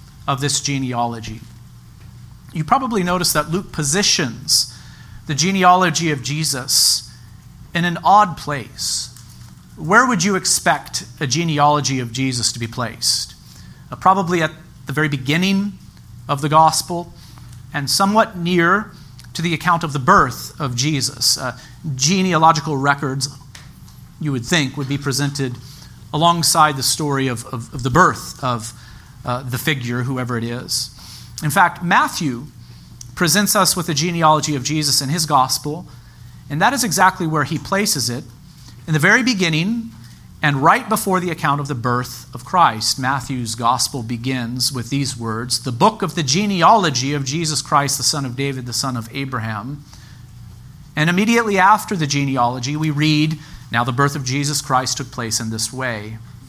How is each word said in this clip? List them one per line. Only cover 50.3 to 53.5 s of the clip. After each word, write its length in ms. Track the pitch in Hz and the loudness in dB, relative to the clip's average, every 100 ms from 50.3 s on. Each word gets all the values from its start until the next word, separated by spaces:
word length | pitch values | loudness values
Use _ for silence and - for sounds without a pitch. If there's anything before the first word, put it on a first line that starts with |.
| - - - - - - - | -20 -20 -20 -20 -20 -12 -2
And 120 | 156 | 0
immediately 480 | 175 214 233 226 190 | 2 4 2 2 4
after 380 | 190 214 - 190 | 6 6 4 -2
the 100 | 147 | 0
genealogy, 720 | 143 139 135 120 127 123 151 | 0 0 2 2 0 -4 -2
we 160 | 156 | 0
read, 480 | 147 151 151 156 160 - | 2 4 4 2 0 -8